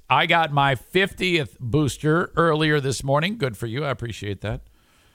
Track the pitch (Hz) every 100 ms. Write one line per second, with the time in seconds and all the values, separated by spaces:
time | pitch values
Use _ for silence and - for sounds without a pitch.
0 | - 131 165 170 160 143 139 131 - -
1 | 196 - 185 170 131 - 123 147 143 -
2 | 151 156 - - 170 156 160 151 135 120
3 | 131 143 170 226 139 104 120 120 151 123
4 | 117 104 104 98 101 117 - _ _ _
5 | _